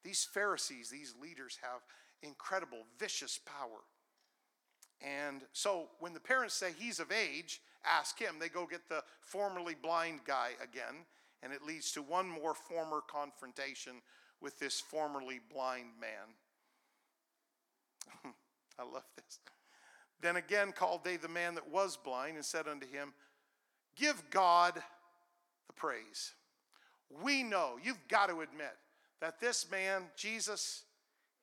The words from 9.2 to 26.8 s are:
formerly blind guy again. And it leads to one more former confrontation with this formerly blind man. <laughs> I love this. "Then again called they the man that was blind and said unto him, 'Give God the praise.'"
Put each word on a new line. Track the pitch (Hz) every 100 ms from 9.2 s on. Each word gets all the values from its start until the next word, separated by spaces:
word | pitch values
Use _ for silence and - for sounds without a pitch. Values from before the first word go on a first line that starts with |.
formerly | - 190 202 180 170 156
blind | 160 170 165 160 -
guy | 135 120 123
again. | 123 135 117 139 170 _ _ _ 131
And |
it | 139
leads | 147 160 139
to | -
one | 143 175 190
more | 165 156
former | 147 - 165 160 151 -
confrontation | 147 143 - 131 123 139 131 - 123 _ - - _
with | 143 -
this | 143 -
formerly | - 156 151 143 131 131 113
blind | 135 131 127 120 113
man. | 113 107 107 113 _ _ _ _ _ _ _ _ _ _ _ _ _ _ _ _ - - 139 120 _
<laughs> | _ _ -
I |
love | 123 131 - -
this. | - - - _ _ - - - - _
"Then | 170 175
again | 170 202 202
called | - 185 175 160
they | 175
the | 156
man | 165 175 170
that | 151
was | 165 196 165
blind | - 127 139 160
and |
said | 143 165 151
unto | 147 135
him, | 143 143 - - _ _ _ _ _ _ -
'Give | 294 277 -
God | - 185 175 175 170 - - - _ _ _ _ _ _
the |
praise.'" | - 160 120 107 - - - _ _ _ _